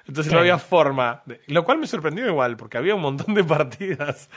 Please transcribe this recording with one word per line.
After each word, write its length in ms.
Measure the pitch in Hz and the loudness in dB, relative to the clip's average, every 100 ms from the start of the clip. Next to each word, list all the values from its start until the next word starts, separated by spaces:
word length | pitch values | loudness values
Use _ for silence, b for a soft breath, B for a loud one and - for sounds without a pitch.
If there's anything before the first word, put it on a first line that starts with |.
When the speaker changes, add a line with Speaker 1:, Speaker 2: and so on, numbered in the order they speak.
| - | -10
Speaker 1:
Entonces 200 | 139 151 | -6 2
no 60 | 165 | 4
Speaker 2:
Claro. 20 | |
Speaker 1:
había 140 | 175 175 | 4 2
forma. 640 | - 175 143 135 120 123 - | 2 4 4 2 -2 -4 -12
De... 160 | 120 - | -18 -2
lo 180 | 160 170 | 0 2
cual 140 | 311 | 0
me 80 | 277 | -2
sorprendió 380 | 202 151 175 247 | -4 -4 -2 -2
igual, 300 | 151 123 113 | 0 0 -2
porque 220 | 113 120 | -8 -4
había 180 | 170 208 | -2 0
un 60 | |
montón 320 | 143 135 - 202 | -2 -4 0 0
de 80 | |
partidas. 840 | 165 151 135 - 196 165 147 - - | 2 2 0 -4 -6 -4 -6 -8 -12